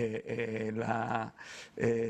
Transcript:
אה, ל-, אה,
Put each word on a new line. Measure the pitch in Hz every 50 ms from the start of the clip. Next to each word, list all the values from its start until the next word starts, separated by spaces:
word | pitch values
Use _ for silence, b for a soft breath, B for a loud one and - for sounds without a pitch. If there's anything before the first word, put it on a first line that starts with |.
| 117 110 110 - -
אה, | - 113 117 117 113 110 110 110 110 110
ל-, | 113 113
אה, | 113 113 113 113 117 117 113 113 117 - B B B B B B B B - - 117 117 117 113 113